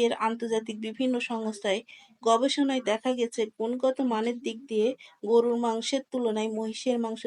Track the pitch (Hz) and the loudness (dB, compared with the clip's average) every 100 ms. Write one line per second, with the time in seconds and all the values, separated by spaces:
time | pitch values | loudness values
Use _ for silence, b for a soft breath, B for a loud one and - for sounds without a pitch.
0 | 233 - 220 226 233 220 220 214 220 220 | 2 2 -2 -2 -2 -2 -2 -8 -6 -2
1 | 254 247 240 226 220 214 208 196 - B | 0 0 -2 -4 -4 -4 -2 -2 -4 B
2 | B B 233 226 277 285 277 262 247 220 | B B 2 4 4 2 2 0 0 0
3 | 254 254 233 - 220 - 226 254 262 262 | 0 0 -2 -2 -4 -2 -4 0 0 2
4 | 262 220 233 240 240 226 277 220 220 285 | 0 0 0 -2 -6 -8 -4 0 2 0
5 | B B 214 233 240 233 240 226 233 269 | B B 2 4 4 2 0 -2 -2 -4
6 | - 254 240 214 220 214 220 220 262 240 | -2 -2 -2 0 -2 -4 -6 -4 -2 0
7 | 226 226 | -2 -4